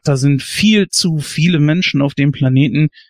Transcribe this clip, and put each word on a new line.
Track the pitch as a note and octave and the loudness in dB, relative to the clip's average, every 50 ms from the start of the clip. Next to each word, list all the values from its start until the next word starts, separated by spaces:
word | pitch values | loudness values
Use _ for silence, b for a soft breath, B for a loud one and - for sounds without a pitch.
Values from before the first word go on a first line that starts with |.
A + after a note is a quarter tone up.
| - | -2
da | D3 C#3 | -2 -2
sind | B2+ C3+ C#3+ C#3+ C3 | 2 2 0 0 0
viel | - - - - G3+ G#3+ G#3+ G#3 F#3+ | -4 -8 -4 0 2 2 2 2 0
zu | - - - - F3 D#3+ | -2 -2 -4 -2 -2 -2
viele | D3+ C3+ - - D3+ D#3 F3+ F3 D3+ | -4 -6 -6 -4 0 0 0 2 2
Menschen | D3 D3+ D#3 F#3 F3+ - - C#3 | 2 2 0 0 -2 -2 -2 -2
auf | C#3 C#3+ - | -2 -2 -2
dem | - C#3 D3 | 0 -2 -2
Planeten, | C#3 - C3+ B2+ C3 C3 D3 B2 G#2+ D3 D#3 D3 b b b | 0 0 0 0 2 2 2 2 0 0 -2 -2 b b b